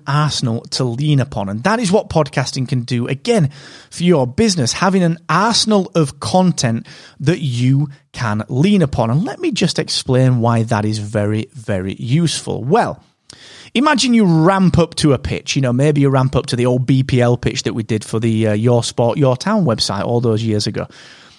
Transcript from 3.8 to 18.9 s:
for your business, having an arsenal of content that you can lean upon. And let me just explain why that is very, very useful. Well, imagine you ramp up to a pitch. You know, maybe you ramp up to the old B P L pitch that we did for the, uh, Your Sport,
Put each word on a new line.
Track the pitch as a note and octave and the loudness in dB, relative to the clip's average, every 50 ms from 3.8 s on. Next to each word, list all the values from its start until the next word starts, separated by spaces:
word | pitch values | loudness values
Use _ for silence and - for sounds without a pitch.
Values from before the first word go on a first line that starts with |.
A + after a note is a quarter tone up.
| - - | -20 -16
for | - - E3+ | -8 -2 0
your | F3 F3 C#3+ B2+ | 2 2 2 2
business, | A#2+ B2 - A3+ A3+ F#3 F3 C#3 - | 0 0 0 0 0 2 0 -2 -2
having | - - F3 F3 F3+ G3 F3 | -2 0 0 0 2 2 2
an | E3 E3 - - - | 0 0 -2 -4 -2
arsenal | D#3 F3 G3+ A#3 A3+ - - A3 G#3+ G3 F3+ - - | 0 0 2 2 0 0 0 2 2 2 0 0 0
of | E3+ D3+ C#3 - - | 0 0 0 -2 -8
content | - - - F#3 F#3 F3+ - - - A#2 A2+ A2+ - - - - - - - - | -6 -2 0 2 2 2 2 0 -2 -2 -2 -4 -6 -10 -18 -20 -20 -20 -16 -4
that | C#3 C#3+ F3+ G#3+ | -2 -2 0 0
you | E3+ C3+ A#2+ A#2+ B2 B2+ C3+ C#3 D3+ C#3+ - - _ _ - | -2 -4 -2 0 2 2 2 2 0 -2 -6 -14 _ _ -10
can | - B2+ A2 G#2 G#2+ G#2+ - | -6 -4 -4 -4 -4 -4 -4
lean | B2+ B2+ D#3 G#3 G#3 F#3+ | -2 0 2 4 4 4
upon. | D#3+ C#3 - - A2+ A2+ | 2 2 0 0 0 0
And | A#2+ D3+ G#3+ | 0 0 -2
let | D4 - - | -2 -4 -4
me | F#4 E4 | -4 -4
just | A3+ - G3 C#3+ - - | -2 0 -2 -2 0 -2
explain | - - - - - - B2+ B2+ C3 B2+ B2+ A#2 | -4 -4 -4 -6 -2 0 2 2 4 4 2 2
why | A2 A#2 A#2 A#2 A2+ | 2 2 2 0 0
that | A2+ A#2 G#2 G#2 | 0 0 0 0
is | G#2+ G#2+ G#2+ | -2 -4 -4
very, | G#2 G#2 A2 G#2+ G#2 G#2 G#2+ G#2+ - - | -6 -4 -2 -2 -2 0 -2 -4 -4 -6
very | - C3+ G#2+ - G#2 F#2 F#2 F#2+ - | -12 -12 -8 -6 -4 -4 -4 -6 -8
useful. | - C3+ A#2 B2+ E3 E3+ D3 - - - - F#2 F#2 A2 | -8 -4 0 0 0 0 0 -2 -6 -8 -8 -8 -6 -4
Well, | C3 F#3 A#3+ F#3+ G#2+ - - _ _ _ _ _ - - - - - - - - - - | 0 0 0 0 0 -4 -10 _ _ _ _ _ -20 -20 -20 -20 -20 -20 -20 -18 -6 -2
imagine | - C#4 D4+ D4 G#3+ - B3+ A#3+ | 0 2 2 2 2 2 2 4
you | A#3 G#3+ | 4 4
ramp | F3 E3 D#3+ D#3 F3+ F#3+ F#3+ F#3+ F3 - F3 | 4 4 4 4 4 4 4 4 4 4 2
up | E3 D#3+ - | 2 0 0
to | - - D3+ | 0 2 2
a | C3 A2+ | 2 2
pitch. | - - - E2 - - - C#3+ | 0 -4 -6 -6 -6 -4 -2 -2
You | |
know, | C3+ B2 A#2+ | 0 0 0
maybe | B2+ C#3+ D#3 D3 D3 | 2 2 2 2 2
you | C#3 C3+ | 2 2
ramp | C3+ C3+ B2+ C3 - C3 | 2 2 2 0 0 -2
up | - | -2
to | - C3 | -2 -2
the | A#2+ A#2+ B2 | 0 0 0
old | B2 C3 B2+ | 0 0 2
B | A#2 C3+ C3 C3 | 2 2 2 2
P | - B2+ A#2+ | 2 2 2
L | A#2+ A#2+ A#2+ | 4 4 2
pitch | - - B2 - C3 - | 2 0 -2 -4 -4 -4
that | A#2 - | -4 -4
we | A#2 G#2+ | -4 -4
did | - A2+ G#2+ - | -2 -4 -4 -4
for | - - A2 | -4 -4 -2
the, | A2+ A2+ A2 A2 A2 G#2+ | 0 0 0 0 0 0
uh, | G#2 | 0
Your | G#2+ A2+ B2 B2 A#2 | 0 2 2 2 2
Sport, | A2+ - | 0 -2